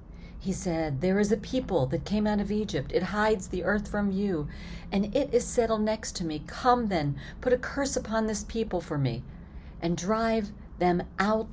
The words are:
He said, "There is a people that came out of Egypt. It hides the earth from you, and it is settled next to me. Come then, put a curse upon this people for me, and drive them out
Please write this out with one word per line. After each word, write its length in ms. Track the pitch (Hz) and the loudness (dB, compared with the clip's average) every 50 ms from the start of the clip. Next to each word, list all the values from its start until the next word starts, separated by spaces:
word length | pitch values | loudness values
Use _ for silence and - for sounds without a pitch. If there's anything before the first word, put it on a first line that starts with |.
| - - - - - - - - | -16 -16 -16 -16 -14 -14 -12 -8
He 160 | - 190 180 | -4 -4 -4
said, 480 | - - 180 165 165 160 151 135 131 | -2 -2 -2 0 0 0 0 0 0
"There 160 | 180 185 190 208 | 2 2 4 4
is 120 | 208 202 | 4 2
a 60 | 226 | 2
people 480 | - - - 262 254 254 - 190 147 131 135 | 0 0 -2 -2 -2 0 2 2 2 2 2
that 180 | 170 165 - | 0 -2 -2
came 200 | - 202 214 214 | 0 0 2 2
out 140 | 214 208 202 | 2 2 2
of 100 | 202 - | 0 0
Egypt. 400 | 208 214 214 208 170 139 131 - | 0 -2 -2 0 -2 -2 -2 0
It 120 | - 165 | 0 0
hides 460 | 185 180 196 208 214 220 220 - - - | 0 2 0 2 4 4 4 2 0 -4
the 160 | 185 180 - | -4 -2 2
earth 220 | 185 208 208 208 | 2 2 2 0
from 260 | - - 208 202 196 | -2 0 0 0 2
you, 360 | 190 196 208 196 180 151 147 - - - - - - - - - | 2 2 0 2 0 0 -2 -4 -6 -10 -10 -10 -10 -10 -8 -2
and 240 | - 196 175 - - | 0 0 0 2 2
it 200 | 285 269 - - | 0 2 4 2
is 100 | 247 240 | 2 2
settled 380 | - - 247 233 226 226 214 | 2 2 2 2 4 4 2
next 340 | 214 220 220 220 - - - | 2 2 0 0 -2 -6 -6
to 80 | - 170 | -4 -4
me. 180 | 160 151 147 - | -4 -4 -4 -6
Come 400 | - - - - 254 247 247 233 | -8 -6 0 4 4 4 4 4
then, 300 | 202 190 160 147 143 139 - - - - - | 2 2 2 2 0 -2 -2 -6 -12 -8 -2
put 100 | - 262 | 2 2
a 60 | 254 254 | 2 2
curse 400 | - - - 277 277 262 - - | 2 -2 -2 -2 0 0 0 -2
upon 280 | - 208 220 220 220 | -2 0 0 0 2
this 180 | 214 214 208 208 | 0 0 -2 -4
people 360 | - - 226 220 220 - 175 | -4 -2 -2 -2 0 -2 -4
for 160 | 170 - 156 | -2 -2 0
me, 260 | 143 135 120 113 123 - - - - - - - - - - - - | 0 2 0 0 -2 -6 -10 -14 -14 -14 -14 -14 -14 -14 -14 -10 -4
and 160 | - 170 175 | -2 -2 0
drive 560 | 160 170 190 220 220 226 226 226 226 208 - - - - - - - | 0 0 0 0 2 2 2 2 0 0 -2 -8 -12 -14 -10 -4 2
them 240 | 180 180 175 175 170 - - - | 2 4 4 2 0 -2 -2 0
out 300 | 190 214 220 220 226 - | 2 2 2 2 0 -2